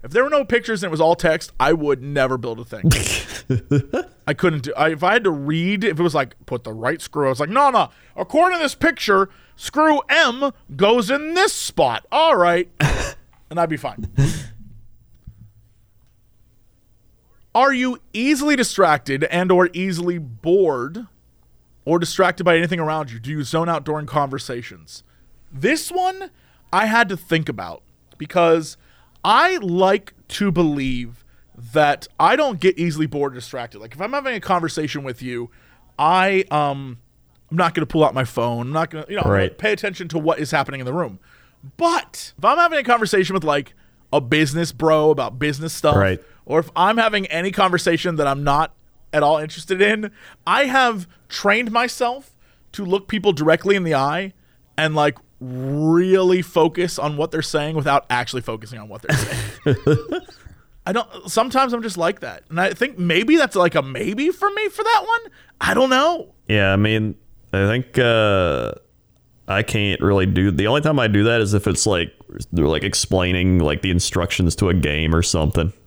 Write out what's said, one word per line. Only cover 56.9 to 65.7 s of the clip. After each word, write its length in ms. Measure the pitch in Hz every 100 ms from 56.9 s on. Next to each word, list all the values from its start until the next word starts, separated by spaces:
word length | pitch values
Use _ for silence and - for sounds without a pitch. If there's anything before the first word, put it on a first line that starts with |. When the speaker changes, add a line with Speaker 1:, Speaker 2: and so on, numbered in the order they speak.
| -
Speaker 1:
on 160 | 147 147
what 140 | 160
they're 100 | 160
saying 340 | 151 156 151 160
without 300 | 143 139 -
actually 320 | 123 117 127
focusing 380 | - 113 107 120
on 100 | 107
what 120 | 104
they're 140 | - 143
saying. 600 | 110 123 110 - - 127 - 151 -
Speaker 2:
<laughs> 140 | 359 - - - - _ - -
Speaker 1:
I 40 |
don't, 180 | 208 - 180 185
sometimes 420 | 220 247 247 269
I'm 80 | 240
just 160 | 226 175
like 220 | 165 202
that. 240 | 123 82 _
And 100 | 160
I 120 | 190
think 260 | 185 262 185
maybe 380 | 175 175 226 320
that's, 180 | 262 190
like, 180 | 175
a 80 | 165
maybe 480 | 135 127 - 208 302
for 220 | 349 403
me 180 | 403 427
for 140 | -
that 200 | 427 453 381
one. 240 | 466 453 _ _ _
I 140 | -